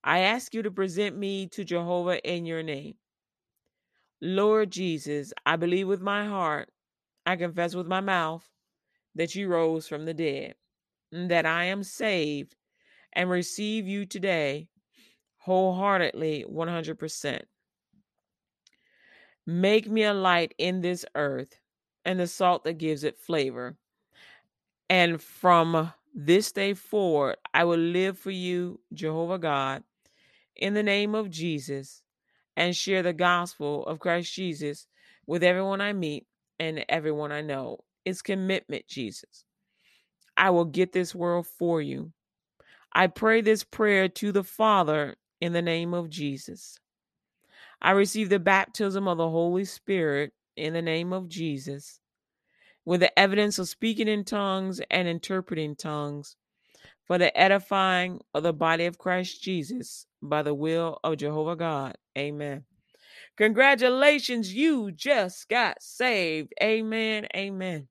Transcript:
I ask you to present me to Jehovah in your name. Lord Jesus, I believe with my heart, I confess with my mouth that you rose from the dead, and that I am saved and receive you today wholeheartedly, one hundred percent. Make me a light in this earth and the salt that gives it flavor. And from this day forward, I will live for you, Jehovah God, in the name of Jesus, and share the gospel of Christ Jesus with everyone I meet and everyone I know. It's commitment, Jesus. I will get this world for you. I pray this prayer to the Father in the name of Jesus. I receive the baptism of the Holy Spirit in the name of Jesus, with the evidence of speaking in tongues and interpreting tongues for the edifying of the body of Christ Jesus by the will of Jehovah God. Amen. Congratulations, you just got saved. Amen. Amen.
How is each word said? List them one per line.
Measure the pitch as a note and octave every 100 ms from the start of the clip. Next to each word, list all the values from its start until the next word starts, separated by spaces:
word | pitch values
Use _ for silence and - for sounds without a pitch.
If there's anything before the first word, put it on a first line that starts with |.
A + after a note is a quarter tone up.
I | C3+ F3
ask | F#3+ A#3+ -
you | A3+
to | G#3
present | F#3 F#3+ E3+ G#3 F3
me | G3 G3 F#3+
to | -
Jehovah | F#3+ F3 E3+ F3+ F3 F3 -
in | F3 E3
your | E3
name. | D#3+ C#3 D3 - _ _ _ _ _ _ _ _ _ _ _ _
Lord | D#3+ F#3+ G#3 A3 G#3
Jesus, | F3 F#3 D#3 C#3+ D3 B2+ - -
I | E3
believe | F3 F#3 F#3+
with | G3
my | G3 G3+ G#3
heart, | G3 E3 D3 - _ _ _ _ _ E3+
I | F3+
confess | F3 E3 E3+
with | F3+ E3+
my | F#3
mouth | G3 F#3 D#3+ E3 _ _ _ _ _ _ _ D3+
that | E3
you | F#3+ G3
rose | E3+ E3 D#3+ -
from | D3+
the | D#3
dead, | D#3+ D#3+ C#3 D3+ - _ _ _ _ _
and | E3 F3+
that | E3+ D#3+
I | E3
am | F3+ G3
saved | F#3+ - G#3+ F#3 D3+ D3 C#3 _ _ _ _ _ _
and | - F3+
receive | F3+ F3 - G#3 A3 F#3+
you | G3+ G3
today | G3+ F#3+ E3+ C#3+ D3 D#3+ _ _ _ _ _ _ _
wholeheartedly, | - F#3 F#3+ F3+ G3+ F#3+ E3 - D#3+ D3+
one | - D#3 E3
hundred | E3+ D#3 D#3
percent. | D#3+ - D3 - - _ _ _ _ _ _ _ _ _ _ _ _ _ _ _ _ - _ _ -
Make | E3+ F#3+ G#3+ A3
me | A3
a | G#3+
light | G3+ F#3 E3+ E3 -
in | F3 F#3
this | F3 F3+ -
earth | - C#3+ C3 C#3 _ _ _ _ _
and | F3+ F#3
the | F3
salt | - F3+ F3
that | D#3 E3
gives | D#3+ D3
it | D3 -
flavor. | - E3 C3+ A#2+ B2 - _ _ _ _ - - _ _ _ _ -
And | F#3 E3+ E3
from | - - F3+ F3 E3 D#3+ D#3+ - _
this | A#3 D3 F#3 G#3+
day | - G3
forward, | G3 - G#3+ F#3 D3+ C#3 - -
I | -
will | E3+ E3+
live | E3+ F3 F#3+ F#3
for | G3
you, | F#3+ F3+ F3+ F3+ - _
Jehovah | D3+ D#3 D#3+ E3+ F#3
God, | D#3+ C#3+ C3+ C3+ - _ _ _ _ _ _ -
in | G3
the | G#3
name | G#3 G3+ G#3
of | G#3+ G#3
Jesus, | D#3+ E3+ D3+ C3 C#3 C3+ - _ _ _ _ _ -
and | F3
share | F3 - F#3+
the | F3+
gospel | E3 F3+ F3 F3 - D3 D3 -
of | D#3+
Christ | F#3 E3+ E3+
Jesus | - F#3 D3+ D3+ D3 - _ _ _ -
with | E3+
everyone | F3+ F3+ G3 G3
I | G3+
meet | G3+ D#3+ D3 _ _ _ -
and | D#3+ D#3 -
everyone | D#3+ D3+ D3+ D3
I | D3
know. | D3+ C3+ B2+ - _ _ F#3
It's | F#3
commitment, | - F#3+ F#3 F#3+ - C#3+ -
Jesus. | - A2+ - - - _ _ _ _ _ _ _ _ _ -
I | F#3+
will | F3 E3+
get | D3+ F#3
this | F#3 F3+
world | F#3 F3 F3 E3+
for | - F3 E3
you. | C#3+ C3+ D#3+ _ _ _ _ _ _ - _
I | D#3+ F#3
pray | - A3 A3+
this | G#3+ G#3+
prayer | - - G#3+ G3 F#3+
to | - G#3
the | G3
Father | F#3 - A3 G3+ D#3 D3+ C#3+ - _ _
in | E3+
the | E3+
name | E3+ E3 E3+
of | F3 E3
Jesus. | E3 D3 C3+ - F3 - - _ _ _ _ _ _ _ - - -
I | E3
receive | G3 G3 G#3+ G3
the | G3
baptism | F3 G3 - - G3+ G3 G3
of | E3+
the | E3
Holy | E3 E3+ F3+
Spirit | F#3+ - - F#3+ D#3+ C#3+ D3 _ _ -
in | D#3
the | E3
name | E3+ D#3+ F3
of | F#3 F3+
Jesus, | D#3+ E3 C#3 C#3 C#3 - - _ _ _ _ _ _ _ _
with | - F3+
the | F3 -
evidence | G3 G3+ G#3 F#3+
of | F3+
speaking | - A3+ A3 G#3+
in | G#3
tongues | G3 G#3+ G3 F#3+ F#3+ F3+ -
and | F#3 F3
interpreting | E3+ - F#3 F#3 D#3+ D3+
tongues | D3 D#3+ D3+ D3 D3 C#3+ _ _ _ _ _ - _
for | - F3+
the | F3 -
edifying | F#3+ G3 F#3+ G3 F#3+ F3+ F3+ F3+ -
of | -
the | E3
body | D3+ E3 E3 E3+
of | E3+
Christ | F#3 F3+ F3+ -
Jesus | F#3+ F3+ C#3+ B3 - - - _
by | D3 D3+
the | D3
will | C#3+ D#3+ E3 E3 -
of | D#3+ D3+
Jehovah | C#3+ D#3 D#3 E3
God. | E3+ D3 C3+ - _ C#3
Amen. | C#3+ D3 D3 C#3 - _ _ _ _ - - -
Congratulations, | G#3+ G#3+ C4+ C4+ B3+ B3+ D4 D4 - A#3+ F#3+
you | G3+ D#4+ C#4 G#3
just | D#3 C4+ C4 F3+ - -
got | A#3+ G#3+ -
saved. | - - B3+ G#3+ E3+ D#3 D3 -
Amen. | G#3+ A3 A3 A3+ A3 G#3+ G#3 -
Amen. | G3 F#3+ F#3 D#3+ C3+